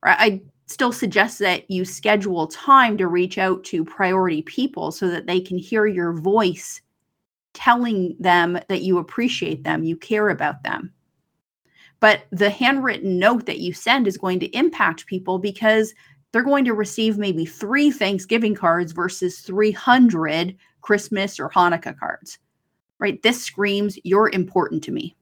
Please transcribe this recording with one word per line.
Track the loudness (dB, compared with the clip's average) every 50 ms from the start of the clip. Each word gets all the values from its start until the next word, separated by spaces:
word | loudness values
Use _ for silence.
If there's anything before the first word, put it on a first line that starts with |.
| 4
right? | 2 4 4
I | 4 2 2 -2 -8 -16 _ _ _ _
still | -4 -2 -2 -2
suggest | 0 -2 -4 0 2 2 2 2 0 -2
that | 0 0 0 -2 -4 _
you | -4 -4 -4
schedule | -4 -8 -4 0 0 2 2 0 -2 -2 -2 -4 -4
time | -6 -12 2 6 6 6 6 4 2 0
to | -2 0
reach | 2 0 0 0 -2 -2
out | 0 0 0 -2 -4
to | -6 -4 -4 -4
priority | -4 -4 -2 0 0 2 2 2 0 0 -2 -6
people | -6 -4 -4 -4 -4 -4 -6 -8 -8
so | -6 -4 -4 -2
that | -2 -4 -4
they | -2 -2 -2
can | -2 -2 -8 -8
hear | -6 -2 0 0 2 2
your | 0 0 -2 -2 -4
voice | -2 -2 2 2 2 2 2 -2 -4 -10 -16 -16 -18 _ _ _ _ _ _ _ _ _ _ _ _ _ _ _
telling | -2 2 4 4 4 2 -2 -2 -2 -2 -2 -4 -2
them | 2 4 4 4 4 2 0 -2 -4 _
that | -4 -2 0
you | 2 2 2
appreciate | 0 -2 -4 -2 -2 -2 -2 -2 -4 -6 -6 -6 -4
them, | -4 -2 -2 -2
you | -2 -4 -6
care | -4 -2 0 2 2 2
about | 0 0 -2 -4 -4 -4 -8
them. | -8 -6 -6 -8 -12 _ _ _ _ _ _ _ _ _ _ _ _ _ _ _ _ _ _ -20 -20 _ _
But | 4 4 4 4 -2 _
the | -2 0 0 0
handwritten | 2 2 0 2 2 2 0 -2 -4 -2 -2 -2 -2 2
note | 4 4 2 2 -2
that | -4 -6 -6
you | -6 -8 -8
send | -6 0 0 2 2 2 0
is | -2 -2
going | -4 -2 -2 -2
to | -2 -4 -2
impact | 0 0 0 2 0 0 0 0 -4 -8
people | -8 -8 -8 -4 -4 -4 -2
because | -4 -6 -6 0 2 2 4 4 2 -2 -4 _ _ _ _ _ _ _
they're | -2 -2 0
going | 2 2 2 2
to | 0 0
receive | -2 -2 -4 -2 -2 0 0 0 0
maybe | -2 -2 -2 -2 -4
three | -6 -8 -10 -6 -2 0 2 2 2
Thanksgiving | 2 2 -2 -2 -2 -2 -2 0 0 0 2 0 -2
cards | 0 2 2 2 2 0 -4
versus | -4 -4 -4 -4 -4 -4 -6 -6 -6 -6
three | -14 -8 0 0 2 2
hundred | 0 -2 2 4 6 6 6 6 4 2 -2 -2 -2 -2 -2 -4 -6 _ _ _ _ _
Christmas | _ 0 0 0 0 -4 -4 -4 -4 -4 -6 -8
or | -10 -2
Hanukkah | 2 2 2 4 2 0 -4 -10 -12 -10
cards, | -8 -8 -8 -10 _ -20 -20 _ _ _ _ _ _ _ _ _ _ _ _ _
right? | -4 -4 -4 0 0
This | 0 0 0
screams, | -6 -12 -6 -4 -2 -2 0 -2 -2 -4 -4 -8 _
"You're | 0 2 4 4 2
important | 2 -2 -4 0 0 -2 0 0 -2 -6 -6
to | -6
me." | -8 -8 -8 -10 _ _